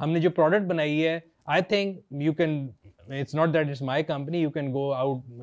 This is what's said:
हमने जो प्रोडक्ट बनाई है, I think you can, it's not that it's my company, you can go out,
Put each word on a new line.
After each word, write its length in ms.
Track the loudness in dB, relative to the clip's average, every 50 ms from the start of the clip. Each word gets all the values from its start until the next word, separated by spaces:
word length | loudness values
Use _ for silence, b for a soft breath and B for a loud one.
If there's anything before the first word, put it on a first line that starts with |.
हमने 200 | -2 0 2 2
जो 100 | 2 2
प्रोडक्ट 320 | 4 4 4 4 4 4
बनाई 360 | 2 0 0 0 0 0 2 2
है, 340 | 2 2 0 -2 -6 _ _ _ _ 0
I 120 | 0 2
think 320 | 2 2 0 0 0 -2 -6 -10 -12 _ -6 -2
you 120 | 0 0 2 2
can, 280 | 0 0 0 -2 -4 -8 -10 _ -20 -20 -20 _ -16 -10
it's 220 | -8 -8 -6 -2 0
not 140 | 2 2 2
that 220 | 2 2 0 -2
it's 120 | -4 -4
my 200 | -4 -2 -2 -2 -2 -2
company, 320 | -4 -6 -4 -4 -2 -2 -2
you 40 | -2 -2
can 160 | -4 -4 -2
go 120 | -2 -2 -2 -2 -2
out, 280 | 0 0 -2 -2 -4 -8 -12 -16 -14